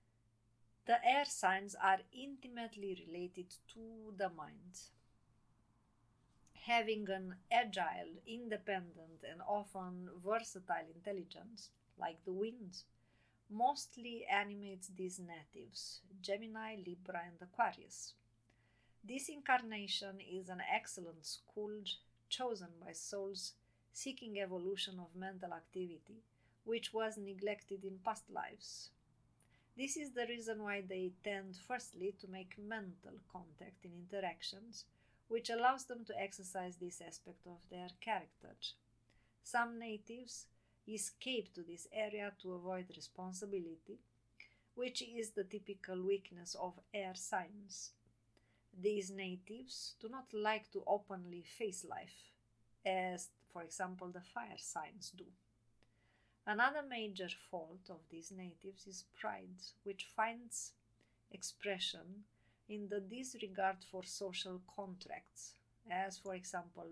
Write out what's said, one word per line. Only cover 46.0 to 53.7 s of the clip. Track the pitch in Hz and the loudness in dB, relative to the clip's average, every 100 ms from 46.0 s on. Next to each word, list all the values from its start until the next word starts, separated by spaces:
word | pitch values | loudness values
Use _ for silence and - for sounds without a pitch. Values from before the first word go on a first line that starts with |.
weakness | 185 196 - 175 175 - | 6 4 2 -12 -6 -2
of | 180 180 - | -2 -2 -6
air | 208 190 | -2 -2
signs. | 185 - 196 170 208 196 - - - _ _ _ - _ _ _ 185 | -2 0 0 0 -8 -10 -8 -10 -12 _ _ _ -20 _ _ _ 2
These | 196 208 185 | 4 6 2
natives | 190 190 180 185 226 254 - - - | -2 -2 -4 -6 -10 -8 -6 -6 -6
do | 220 | -8
not | 262 254 | -8 -4
like | 214 214 220 214 | 2 4 4 2
to | 196 - | -2 4
openly | 202 - 190 180 175 - - | 4 4 -6 -6 -8 -10 -2
face | 220 185 165 | -2 0 -4
life, | - 180 - - - _ _ - - 196 | -6 -6 -14 -18 -20 _ _ -20 -4 2
as, | 185 185 180 - _ _ | 4 4 0 -6 _ _
for | 175 | -10
example, | 165 | -8